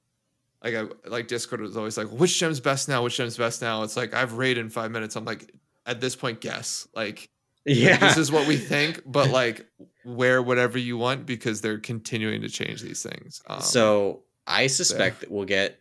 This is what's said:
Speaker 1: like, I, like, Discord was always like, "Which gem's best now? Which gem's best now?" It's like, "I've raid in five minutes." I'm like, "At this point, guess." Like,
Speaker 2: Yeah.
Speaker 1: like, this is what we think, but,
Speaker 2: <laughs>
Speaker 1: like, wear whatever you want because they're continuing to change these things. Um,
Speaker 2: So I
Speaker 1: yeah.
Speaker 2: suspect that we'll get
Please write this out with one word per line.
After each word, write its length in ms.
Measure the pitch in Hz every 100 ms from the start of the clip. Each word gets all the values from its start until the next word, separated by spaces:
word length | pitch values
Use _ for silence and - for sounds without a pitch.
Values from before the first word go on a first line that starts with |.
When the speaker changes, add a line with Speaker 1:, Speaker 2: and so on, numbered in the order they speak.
| _ _ _ _ _ _
Speaker 1:
like, 120 | 120 113
I, 120 | 107 - -
like, 200 | 117 113
Discord 320 | 120 - 113
was 160 | 107 107
always 200 | 107 117
like, 120 | 107
"Which 280 | 120 180 -
gem's 220 | 165 147
best 300 | 139 135 -
now? 140 | 131
Which 120 | 120 -
gem's 200 | 120 113
best 240 | 117 117
now?" 220 | 120 110
It's 120 | 104 -
like, 180 | 113
"I've 200 | 117 127
raid 240 | 113 127 120
in 120 | 110
five 220 | 117 110
minutes." 240 | 113 110 113
I'm 80 | 113
like, 280 | 107 - _ _ _ -
"At 160 | 117
this 140 | 127 -
point, 240 | 123 113
guess." 460 | - 101 120 - -
Like, 360 | - 107 104 - _ _ _ 143
Speaker 2:
Yeah. 260 | 127 160
Speaker 1:
like, 80 | 175
this 160 | 196 160
is 140 | 147
what 160 | 156 143
we 100 | 143
think, 440 | - 147 151 170 139
but, 240 | 139 135
Speaker 2:
<laughs> 20 |
Speaker 1:
like, 360 | 127 120 110 - - - _
wear 380 | 123 120 127 127
whatever 360 | 123 123 123 123
you 200 | 123 120
want 280 | 120 135 139
because 360 | 117 120 107
they're 180 | 110 107
continuing 640 | - 117 - 113 110 107
to 80 | 107
change 320 | - - -
these 200 | - -
things. 380 | - - - - -
Um, 140 | 95
Speaker 2:
So 600 | 87 123 110 104 98 - _ _ -
I 160 | 95
Speaker 1:
yeah. 40 | 135
Speaker 2:
suspect 540 | 139 127 - 95 -
that 100 | -
we'll 140 | 101 98
get 340 | 98 98 -